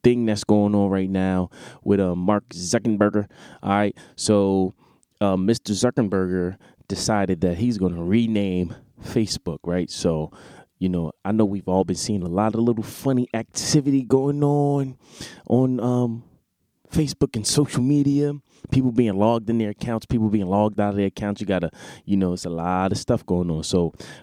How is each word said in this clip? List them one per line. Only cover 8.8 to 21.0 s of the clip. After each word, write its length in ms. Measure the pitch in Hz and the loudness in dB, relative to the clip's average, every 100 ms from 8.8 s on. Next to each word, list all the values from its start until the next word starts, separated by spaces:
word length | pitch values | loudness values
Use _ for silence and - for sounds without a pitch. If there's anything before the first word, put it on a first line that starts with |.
| _ _ | _ _
Facebook, 540 | - 120 110 - - 76 | -4 -2 -2 -4 -8 -8
right? 280 | 87 90 87 | -4 -4 -4
So, 420 | - 90 80 78 - - - - _ | -2 -2 0 -4 -12 -20 -20 -20 _
you 100 | 92 | -2
know, 240 | 87 82 - | -2 -4 -6
I 100 | 95 | -4
know 120 | 110 | 0
we've 240 | 107 98 92 | 0 -2 0
all 160 | 92 | 0
been 120 | 90 90 | 0 -2
seeing 260 | - 104 | -2 -4
a 60 | 82 | -2
lot 260 | 90 107 | 0 0
of 80 | 110 | 0
little 200 | 117 113 | 0 0
funny 460 | 104 - 135 127 123 | -6 -6 -2 0 0
activity 680 | 110 113 - - 156 139 139 | -6 -8 -8 0 2 2 0
going 400 | 123 131 139 143 | 2 2 2 0
on, 540 | 143 147 143 143 135 127 _ - - - - | 0 2 2 0 -4 -10 _ -20 -18 -18 -2
on, 280 | 120 131 127 | 2 2 0
um, 440 | 123 123 123 113 - _ _ _ _ _ _ | 0 0 0 -4 -12 _ _ _ _ _ _
Facebook 460 | 165 147 - 139 110 | -2 -2 0 -2 0
and 100 | 107 | 0
social 360 | - 143 - | 2 2 0
media. 500 | 127 147 139 143 147 143 _ _ - | 2 2 4 2 0 -4 _ _ 0
People 220 | 135 127 | 2 2
being 260 | 117 117 98 | 2 2 4
logged 320 | 107 117 107 | 2 2 0
in 80 | 117 | -2
their 100 | 107 | -2
accounts, 380 | 104 120 113 - | -4 -4 -6 -2
people 240 | 120 110 | 0 2
being 180 | 107 92 | 0 2
logged 320 | 98 107 101 | 2 2 0
out 120 | 104 | -2
of 40 | |
their 120 | 101 | 0